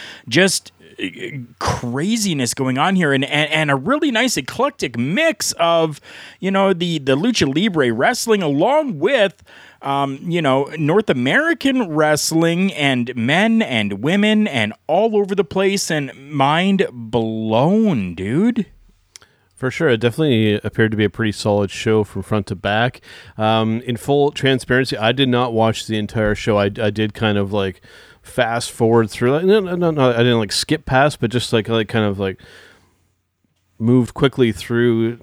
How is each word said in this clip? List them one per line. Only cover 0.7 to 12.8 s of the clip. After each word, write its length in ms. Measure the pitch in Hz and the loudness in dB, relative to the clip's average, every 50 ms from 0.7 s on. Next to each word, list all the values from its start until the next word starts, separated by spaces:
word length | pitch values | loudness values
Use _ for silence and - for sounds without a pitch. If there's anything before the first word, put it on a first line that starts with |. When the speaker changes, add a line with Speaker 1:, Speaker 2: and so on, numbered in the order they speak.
| _ _ - 82 - - | _ _ -20 -20 -14 -10
Speaker 1:
uh, 40 | 95 92 - - 92 - 147 131 120 - - - | -10 -10 -8 -8 -12 -10 -10 -12 -14 -14 -12 -8
craziness 920 | - - - - - 120 120 135 165 208 233 226 202 196 160 139 123 110 - | -6 -4 -4 -4 -6 -6 -4 -4 -2 -2 -2 -2 -2 -2 -2 -2 -2 -4 -2
going 260 | - 131 131 127 135 | -4 -2 -2 0 0
on 180 | 156 185 196 | 0 2 2
here, 160 | 185 170 143 139 | 2 2 2 2
and, 120 | 131 143 | 0 0
and, 240 | - 151 147 151 147 156 | -2 -2 -2 -2 0 0
and 180 | 156 156 147 | 0 2 2
a 60 | 139 | 0
really 340 | 131 131 196 277 302 339 285 | 0 0 0 -2 0 0 0
nice 260 | 226 220 254 247 - | 0 0 0 0 -2
eclectic 600 | 156 131 - - - 254 285 - - 196 135 113 117 | -4 -6 -6 -4 -4 -4 -4 -4 -4 -8 -6 -4 -4
mix 540 | 123 139 185 285 320 320 - - - - - | -4 -2 0 0 0 0 0 -2 -6 -6 -2
of, 480 | - 170 170 170 165 165 160 147 - - - - - - - - - | 0 0 2 2 2 2 0 -2 -6 -16 -20 -20 -20 -20 -20 -12 -6
you 100 | 180 190 | -4 -2
know, 220 | 190 196 196 196 190 | 0 2 2 2 0
the, 260 | 165 175 175 165 151 | 0 -2 -4 -4 -2
the 180 | 131 135 131 | 0 0 0
Lucha 300 | 143 190 247 226 - 170 | 2 2 0 0 0 0
Libre 460 | 135 135 160 208 226 170 156 131 120 113 | 0 0 0 0 0 2 2 2 2 2
wrestling 500 | 113 143 226 247 - - 226 214 196 180 | 2 2 0 0 0 0 0 0 2 2
along 560 | 147 139 143 180 240 285 311 311 262 180 135 | 0 0 2 2 2 2 2 0 -2 -4 -2
with, 460 | 160 247 277 240 196 196 - _ _ - - - - - - _ - | 0 2 2 2 2 0 -2 _ _ -20 -20 -20 -20 -20 -20 _ -6
um, 360 | 139 139 139 139 139 135 143 - | -4 -2 0 -2 -2 -4 -6 -6
you 180 | 175 165 175 | -4 -2 0
know, 240 | 156 135 131 135 139 135 151 156 | 2 2 2 2 0 -2 -4 -2
North 320 | 151 143 170 214 214 - | 0 2 2 2 2 2
American 800 | 165 127 120 135 180 269 311 330 339 - - 277 254 262 220 170 | 0 0 0 0 2 2 2 0 -2 0 0 0 0 0 0 0
wrestling 840 | 151 156 156 151 151 143 - - 160 160 165 165 170 175 190 196 - | 0 2 2 2 2 2 0 0 0 2 2 2 2 2 0 0 0
and 420 | 147 | 0